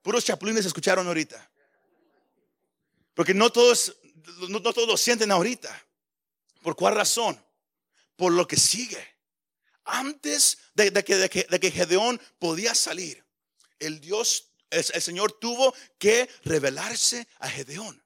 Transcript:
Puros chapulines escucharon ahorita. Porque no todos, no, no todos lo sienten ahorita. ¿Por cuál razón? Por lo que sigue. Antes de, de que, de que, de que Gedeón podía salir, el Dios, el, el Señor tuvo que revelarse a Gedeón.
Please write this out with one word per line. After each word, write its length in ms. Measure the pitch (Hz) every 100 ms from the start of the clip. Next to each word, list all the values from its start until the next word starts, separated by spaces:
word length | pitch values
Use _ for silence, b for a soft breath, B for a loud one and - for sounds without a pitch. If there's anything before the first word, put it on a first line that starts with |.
Puros 240 | 185 233
chapulines 400 | 226 190 202 220
escucharon 420 | 190 160 175 190 180
ahorita. 440 | 165 156 113 - _ _ _ _ _ _ _ _ _ _ _ _ _ _ _ _
Porque 220 | - 170
no 160 | 190 233
todos, 460 | 233 240 233 - - _ 165 156 175 180
no, 120 | 202
no 120 | 208
todos 160 | 233 233
lo 80 | 185
sienten 340 | - 233 214
ahorita. 560 | 196 196 247 123 110 _ _ _ _ _ _ _ _
¿Por 120 | -
cuál 200 | 156 190
razón? 440 | 214 196 226 226 - _ _ _ _ _ _ _ _
Por 160 | 180
lo 160 | 170 170
que 80 | 151
sigue. 580 | - 196 247 165 - _ _ _ _ _ _ _
Antes 720 | - 240 262 294 294 294 - - b
de, 180 | - 208
de 140 | 190
que, 120 | 196 196
de 120 | 190
que, 160 | 180
de 160 | - 175
que 100 | 180
Gedeón 480 | 160 143 180 226 240 B _
podía 360 | 175 165 226
salir, 480 | 233 - 165 175 131 _ _ _ _ _ _
el 220 | 156 156
Dios, 480 | 151 208 226 - - _ _
el, 120 | 160 -
el 80 | 165
Señor 300 | 170 175 208
tuvo 420 | - 233 240 262 254 B _
que 320 | 202 226 254 B
revelarse 840 | - 156 135 135 214 226 - 240 240 b
a 100 | 233
Gedeón. 500 | 139 131 147 214 139